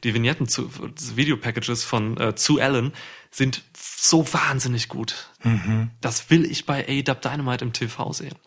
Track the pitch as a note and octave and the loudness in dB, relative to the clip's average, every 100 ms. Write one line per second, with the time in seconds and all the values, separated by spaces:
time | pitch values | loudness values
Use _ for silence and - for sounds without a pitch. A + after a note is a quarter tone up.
0 | A#2+ A2 A#2+ D#3+ A#2+ - - - - - | -2 2 2 2 0 -2 -4 -8 -12 -8
1 | B2+ A2+ D3 B2 A#2+ A2+ G#2+ A#2+ - A#2 | -6 0 0 0 -2 -4 -2 -2 0 0
2 | G#2+ A2+ A#2 - - D3 C3+ C3 C3 - | 0 0 0 2 4 4 4 2 0 -4
3 | - - - - C3 - - - - - | -16 -20 -12 0 0 0 -10 -12 -10 0
4 | - E3 D3+ - - C3+ B2+ A#2+ - - | 4 6 4 2 0 0 0 0 -2 -6
5 | A2+ - - _ A#2 A2+ F2+ A2 A#2 - | -8 -8 -12 _ 2 2 2 0 0 -4
6 | A#2+ - - E3 D#3+ - - C#3 - C#3 | -2 -2 4 4 4 -2 -2 -2 -2 -2
7 | C3+ B2+ C3 C#3+ C3 B2 B2 A#2 A#2 - | 0 0 -2 -2 -2 -2 -2 -4 -6 -6
8 | - - - - | -6 -6 -10 -14